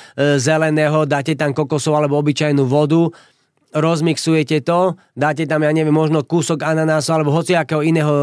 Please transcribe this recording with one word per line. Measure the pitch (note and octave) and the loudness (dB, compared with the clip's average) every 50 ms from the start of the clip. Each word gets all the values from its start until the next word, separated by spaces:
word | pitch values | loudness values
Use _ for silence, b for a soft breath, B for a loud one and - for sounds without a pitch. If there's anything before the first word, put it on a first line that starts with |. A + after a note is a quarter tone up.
| B B B | B B B
e, | - C#3 D3 C#3+ | -2 0 2 2
zeleného, | C#3 A#2+ D3+ D#3 D#3 D#3+ D#3 D#3 D#3 D3+ D3+ D3+ D#3 D#3 | 2 2 0 0 2 0 0 0 0 0 2 2 0 0
dáte | C#3 D3 C#3+ C3 D#3 D#3+ | 0 -2 -2 -2 -4 -4
tam | D3 D#3 C#3+ C3 | -2 -2 -2 -2
kokosovú | - D#3 C#3 D#3 C#3+ - D#3 D3+ | -2 -2 -2 -2 -2 0 0 0
alebo | D3+ D3+ C#3+ C#3+ D3 | 0 0 0 0 0
obyčajnú | D3 D3 C#3 - D3+ D3+ D3 C#3+ C3+ | 0 0 -2 0 0 0 2 2 2
vodu, | B2 C3+ D3 D3+ C#3+ D#3+ E3 E3+ D#3+ b b b b b b b b _ _ _ _ | 2 2 2 2 2 2 2 2 0 b b b b b b b b _ _ _ _
rozmixujete | - D3+ D#3 E3 E3+ D#3+ D#3 E3 D3+ - - E3 D#3+ D#3+ D3+ - D#3+ D3+ | -4 -2 0 0 0 0 0 -2 -2 -2 0 0 0 0 0 0 -2 -2
to, | B2 - E3+ F3 F#3 F#3 E3+ b b b b | 0 0 0 0 0 0 -2 b b b b
dáte | B2+ C#3 D3+ D3+ C3+ E3 C#3 | -2 -2 -2 -2 -2 -4 -2
tam, | D#3+ D#3 D#3 | -2 0 0
ja | D3+ D#3 | 0 0
neviem, | D#3+ D#3+ D3+ D3+ | 0 2 2 2
možno | D#3 D#3+ D3+ D#3 D3+ | 2 2 2 0 -2
kúsok | C3+ - D#3+ F3 C#3+ - E3 D3 | -2 -2 -2 -2 0 -2 -4 -4
ananásu | - D#3 D#3+ D#3+ D#3 D#3+ D#3 D#3 C#3+ - | -2 -2 -2 0 0 0 0 -2 -2 -2
alebo | E3 D#3+ D3+ D3 C#3+ | -2 0 0 0 0
hociakého | E3 E3 F3 F3+ E3+ D#3 - D#3+ D3+ | 0 0 0 0 0 0 -2 -2 -2
iného | D3 D#3+ D#3+ E3 D3+ D3+ D3 C#3+ | 0 0 0 0 0 0 0 0